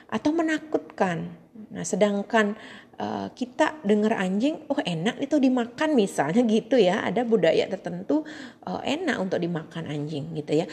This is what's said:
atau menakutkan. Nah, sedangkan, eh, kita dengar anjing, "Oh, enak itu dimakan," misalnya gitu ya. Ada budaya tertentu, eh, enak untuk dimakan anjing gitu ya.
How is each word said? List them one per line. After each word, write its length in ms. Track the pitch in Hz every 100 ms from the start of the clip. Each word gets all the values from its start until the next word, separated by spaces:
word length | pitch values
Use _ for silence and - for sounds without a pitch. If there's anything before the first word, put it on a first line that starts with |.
| -
atau 240 | 220 302
menakutkan. 960 | 330 320 311 311 311 - - 190 170 170 170 - - 214
Nah, 160 | 190 175
sedangkan, 720 | 196 208 202 202 226 208 214 - - - -
eh, 320 | 104 - 98 -
kita 400 | 247 - 302 311 202
dengar 320 | 208 214 220
anjing, 480 | 185 196 262 320 -
"Oh, 80 | 277
enak 400 | 226 165 185 -
itu 160 | 277 302
dimakan," 560 | 262 254 233 - 311
misalnya 480 | 285 196 - 143 190
gitu 320 | 247 214 -
ya. 320 | 262 180 185 -
Ada 160 | 190
budaya 480 | 240 220 165 - -
tertentu, 560 | 196 175 175 190 294 302 - 254 - -
eh, 320 | 180 - 294
enak 240 | 370 226
untuk 160 | 190 -
dimakan 480 | 170 170 160 165 165
anjing 480 | 147 147 156 156
gitu 240 | 160 143 147
ya. 80 | 180